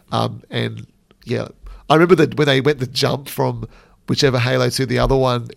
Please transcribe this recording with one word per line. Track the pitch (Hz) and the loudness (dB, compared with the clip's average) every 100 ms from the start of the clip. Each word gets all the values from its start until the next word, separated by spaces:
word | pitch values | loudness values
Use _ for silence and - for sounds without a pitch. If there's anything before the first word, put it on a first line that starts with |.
| - | -6
Um, | 117 117 113 - | -4 -2 -6 -10
and | 117 117 113 117 _ _ _ | -6 -6 -8 -16 _ _ _
yeah, | - 117 110 - - - - | -8 -6 -6 -14 -20 -12 2
I | |
remember | 156 175 165 | 4 6 4
that | 143 113 | 2 2
when | 143 | 2
they | 135 | 2
went | 131 139 | 2 -2
the | 127 | -4
jump | - 131 127 139 | -2 -2 -2 -8
from | - 131 117 113 - _ _ - | -4 -4 -4 -10 -16 _ _ -6
whichever | 123 143 123 | 0 2 2
Halo | 123 131 123 | 0 2 0
two, | - 131 | 0 -2
the | 123 | 0
other | 123 135 | 2 2
one, | 127 120 117 | 2 0 -6